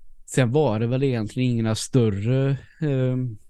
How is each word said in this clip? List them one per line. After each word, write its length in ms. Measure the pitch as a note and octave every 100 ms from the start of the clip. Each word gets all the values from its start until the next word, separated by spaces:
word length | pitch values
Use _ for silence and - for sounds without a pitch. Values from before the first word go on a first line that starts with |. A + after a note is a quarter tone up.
| - - -
sen 260 | - A#2+
var 280 | C#3+ C#3+ G#2+
det 60 | A#2
väl 160 | C3
egentligen 480 | C#3 A#2+ G2+ B2+ B2+ A#2
inga 160 | A2
större, 800 | A2 - C3 A2+ G2 A2 C3 C3+ C3 - -
ehm, 580 | D3+ C3 B2+ B2+ B2+ G#2